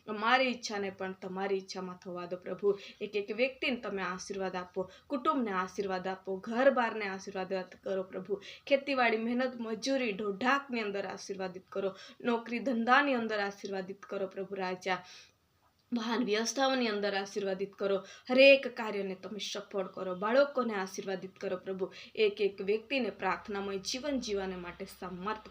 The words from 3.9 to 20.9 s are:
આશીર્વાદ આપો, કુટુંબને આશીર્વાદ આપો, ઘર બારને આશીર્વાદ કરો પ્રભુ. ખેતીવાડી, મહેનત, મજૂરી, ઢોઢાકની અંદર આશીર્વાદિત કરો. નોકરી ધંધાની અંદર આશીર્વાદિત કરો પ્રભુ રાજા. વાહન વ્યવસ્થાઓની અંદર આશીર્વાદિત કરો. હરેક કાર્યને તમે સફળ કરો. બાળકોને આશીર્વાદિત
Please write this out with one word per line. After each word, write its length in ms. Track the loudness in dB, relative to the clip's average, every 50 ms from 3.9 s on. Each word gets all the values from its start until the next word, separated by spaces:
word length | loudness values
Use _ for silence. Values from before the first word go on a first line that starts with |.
| -4 -4
આશીર્વાદ 540 | -4 -4 -4 -6 -8 -8 -6 -4 -4 -4 -4
આપો, 260 | -6 -8 -6 -6 -6 -6 -6 -8 -16 -10 -6
કુટુંબને 440 | -4 -2 0 2 2 2 2 0
આશીર્વાદ 560 | 0 0 -2 -2 -2 -4 -2 -2 -2 -2 -2 -4
આપો, 300 | -6 -6 -6 -6 -6 -6
ઘર 320 | -6 -4 0 4 6 6
બારને 340 | 6 4 2 0 0 -2 -4 -4
આશીર્વાદ 440 | -6 -6 -8 -8 -6 -6 -4 -2 -4 -4 -4 -6 -12 -10 -6
કરો 200 | -4 -4 -4 -4
પ્રભુ. 380 | -4 -6 -8 -6 -4 -4 -6 -6 -10 -18 -8 0 2
ખેતીવાડી, 500 | 2 2 2 2 0 2 4 4 2 2
મહેનત, 360 | 0 0 0 0 0 -2 -2 -4
મજૂરી, 580 | -6 -6 -6 -4 -2 0 0 2 2 0 -2 -2
ઢોઢાકની 680 | -2 -4 -4 0 2 2 2 2 0 -2 -4 -2 -2 -2
અંદર 180 | -2 -4 -4
આશીર્વાદિત 640 | -4 -6 -8 -8 -8 -6 -6 -6 -6 -6 -10 -14 -8
કરો. 260 | -6 -2 -2 -2 -4 -6 -14 -20 -12 -4
નોકરી 440 | 0 0 0 0 0 -2 -4 -2 0 0
ધંધાની 520 | 0 2 4 6 6 6 6 6 4 2
અંદર 180 | 0 0 0 0
આશીર્વાદિત 600 | -2 -2 -4 -6 -8 -6 -4 -4 -4 -6 -8 -12 -10
કરો 280 | -6 -4 -2 -2 -2 -4
પ્રભુ 260 | -6 -6 -6 -4 -2 -2
રાજા. 360 | -2 -2 -2 0 0 0 0 -2 -8 -18 -20 -20 -20 _ _ _ _ _ _ _ _ _ _ _ -4
વાહન 320 | -4 -2 0 0 2 2 2
વ્યવસ્થાઓની 600 | 4 2 2 2 0 2 2 4 4 4 4 2 2
અંદર 280 | 0 0 0 0 0
આશીર્વાદિત 580 | 0 -2 -4 -4 -2 -2 -2 -2 -2 -4 -6 -4
કરો. 220 | -2 0 2 2 0 0 -4 -16 -12 -4 2
હરેક 340 | 8 10 12 12 12 10 8 0 -6 -6
કાર્યને 380 | -6 -4 -2 -4 -4 -4 -6
તમે 240 | -8 -8 -10 -10 -8
સફળ 500 | -8 -6 -6 -8 -8 -6 -4 -4 -4 -4 -6
કરો. 200 | -6 -6 -4 -4
બાળકોને 580 | -2 0 4 6 6 6 6 4 -2 0 0 0
આશીર્વાદિત 600 | -2 -4 -4